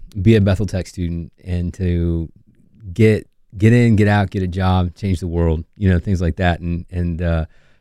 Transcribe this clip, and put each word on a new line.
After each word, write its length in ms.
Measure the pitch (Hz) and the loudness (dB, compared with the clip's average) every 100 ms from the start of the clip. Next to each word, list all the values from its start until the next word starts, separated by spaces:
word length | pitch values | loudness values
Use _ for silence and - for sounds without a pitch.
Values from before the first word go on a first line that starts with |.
| - 101 | -10 -2
be 140 | 98 110 | 2 4
a 60 | |
Bethel 260 | 98 92 101 | 2 0 -2
Tech 180 | 95 - | -6 -8
student 480 | - 85 85 82 _ | -8 -8 -8 -10 _
and 300 | 90 87 87 | -8 -6 -6
to 580 | - 90 87 85 82 80 - _ _ _ _ 101 | -4 -2 -2 -2 -2 -6 -12 _ _ _ _ -8
get, 340 | 87 110 107 - _ _ 101 | 2 2 2 -4 _ _ 0
get 160 | 110 | 4
in, 240 | 120 117 104 | 4 4 4
get 120 | 104 | 4
out, 240 | 104 92 | 2 0
get 100 | 101 | -2
a 60 | 92 | -4
job, 480 | 87 92 92 87 - | -2 0 2 0 -4
change 240 | 101 90 | -4 -2
the 80 | 90 | -2
world, 360 | 85 85 80 - - | 0 0 0 -6 -2
you 100 | 98 | 0
know, 120 | 90 | 2
things 200 | 104 90 | 0 -2
like 180 | 85 82 | -2 -2
that. 220 | 87 82 | -2 -2
And, 280 | 85 85 - | -4 -6 -6
and, 320 | 90 87 82 | -6 -4 -4
uh, 240 | 85 82 80 _ _ _ | -2 -2 -4 _ _ _